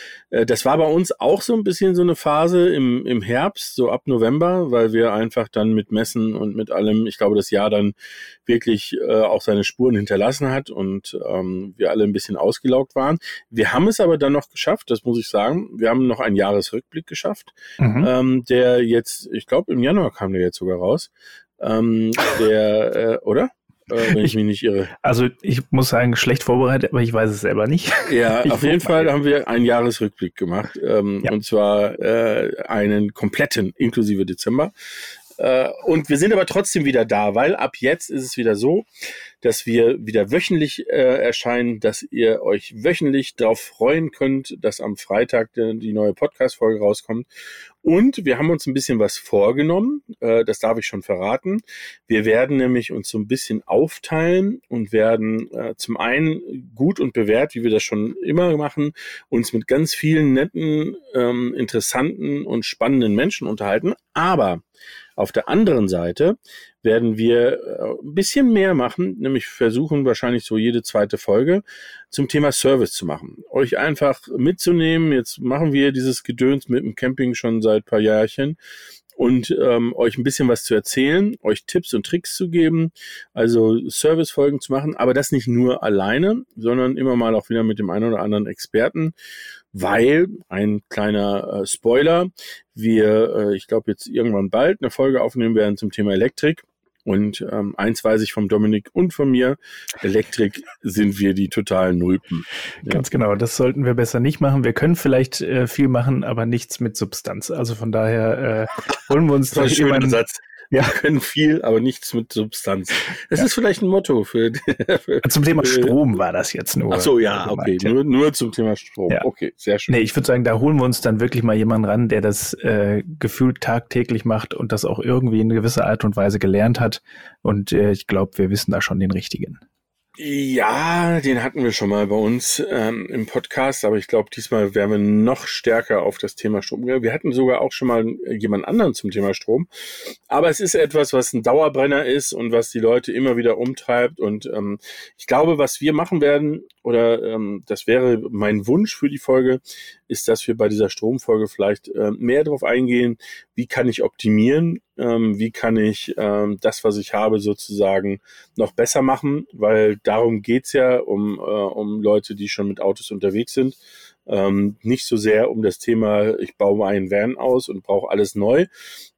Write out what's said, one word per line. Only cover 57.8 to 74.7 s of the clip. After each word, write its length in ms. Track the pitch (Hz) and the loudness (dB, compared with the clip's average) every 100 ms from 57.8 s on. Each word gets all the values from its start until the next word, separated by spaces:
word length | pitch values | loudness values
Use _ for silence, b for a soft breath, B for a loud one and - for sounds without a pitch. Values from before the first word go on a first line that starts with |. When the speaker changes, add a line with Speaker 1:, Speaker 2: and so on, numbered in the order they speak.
Speaker 1:
schon 340 | - 107 113 381 | 0 -2 -4 -4
immer 320 | 359 160 175 151 | -2 2 2 2
machen, 360 | 147 - 147 B B B - | -2 -4 -4 B B B -4
uns 240 | 117 117 | -2 0
mit 120 | 113 - | -2 0
ganz 300 | 135 160 - | 0 0 0
vielen 380 | 156 160 147 | 2 4 4
netten, 640 | 131 165 160 156 151 156 370 - 127 | 4 0 -2 -2 -2 -2 -8 -4 0
ähm, 400 | 120 123 123 135 | 0 0 -2 -2
interessanten 880 | 113 113 - 127 151 - 143 143 - | -2 -2 -2 -2 -2 -2 -4 -4 -4
und 180 | 117 | -4
spannenden 520 | - - 117 135 110 104 | -4 -2 0 2 2 2
Menschen 320 | 175 - 131 | 0 -2 -6
unterhalten. 460 | 107 101 107 175 - _ | -6 -2 -2 -2 -6 _
Aber 480 | - 175 165 98 85 - B B B B - | -2 0 2 2 -2 -8 B B B B -4
auf 160 | 95 | -2
der 180 | 110 - | -2 0
anderen 380 | 185 208 127 95 | 2 4 4 2
Seite 500 | 87 87 90 165 240 B B B _ | 0 -2 2 2 0 B B B _
werden 320 | 110 113 117 110 | 2 2 2 2
wir, 420 | 117 120 120 - | 2 4 2 0
äh, 200 | - - - - | -6 -8 -6 -8
ein 120 | 139 160 | -6 -4
bisschen 360 | 196 285 254 | 0 2 4
mehr 200 | 214 190 | 4 2
machen, 440 | 160 123 - 190 180 | 2 0 -2 -6 -4
nämlich 260 | 135 131 - | -2 -2 -4
versuchen, 580 | - 117 117 156 147 131 | 0 0 0 0 0 0
wahrscheinlich 400 | 113 123 120 - | 0 0 -2 -2
so 120 | 110 | -2
jede 240 | 117 117 | 0 -2
zweite 360 | - 107 104 98 | -2 -2 0 -2
Folge 420 | - 104 143 196 B B B B - | 0 2 2 0 B B B B -10
zum 180 | - 139 | -6 -2
Thema 240 | 147 147 | 0 0
Service 400 | - 135 135 98 | 2 2 4 2
zu 120 | - 85 | -2 -6
machen. 380 | 76 - - - | -6 -10 -20 -6
Euch 260 | 131 139 - | -2 0 0
einfach 440 | 151 147 143 - - 131 | -2 0 0 0 -6 -2
mitzunehmen. 760 | 143 180 175 | 0 0 2